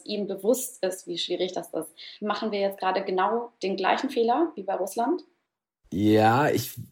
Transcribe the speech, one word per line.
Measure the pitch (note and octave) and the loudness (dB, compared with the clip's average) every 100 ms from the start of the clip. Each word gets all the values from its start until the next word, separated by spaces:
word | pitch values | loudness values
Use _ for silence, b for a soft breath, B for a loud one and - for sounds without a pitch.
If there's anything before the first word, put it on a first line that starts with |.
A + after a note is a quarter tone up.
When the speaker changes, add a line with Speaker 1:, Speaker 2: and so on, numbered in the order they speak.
| - | -6
Speaker 1:
ihm | G#3 G3 | -6 -4
bewusst | F3 G3+ B3+ - - F#3 | -2 0 0 0 -4 -4
ist, | F#3 - | -4 -8
wie | E3+ | -6
schwierig | - F3 F#3 | -4 -2 -2
das | F3 - | -4 -6
ist. | D#3+ D#3 B B B | -8 -8 B B B
Machen | G#3 G#3 A3 | -6 -4 -2
wir | G3+ | 0
jetzt | G3 G3 | -2 0
gerade | F#3 F#3+ | 0 0
genau | F#3+ F#3 G3 A#3 A#3+ - | 0 0 2 0 -4 -6
den | F#3+ F3 | -4 0
gleichen | F#3 A3+ C4 | 0 0 0
Fehler | A#3+ A#3 C4+ E4+ - | 0 2 2 0 -2
wie | |
bei | F#3+ F3+ | -6 -4
Russland? | G3 A3+ B3 F4+ - _ _ _ _ _ - | -4 -2 0 -2 -6 _ _ _ _ _ -8
Speaker 2:
Ja, | F2 G#2 G#2+ A2 B2+ D3+ | 0 4 6 6 6 4
ich, | - - - - | 2 -2 -10 -16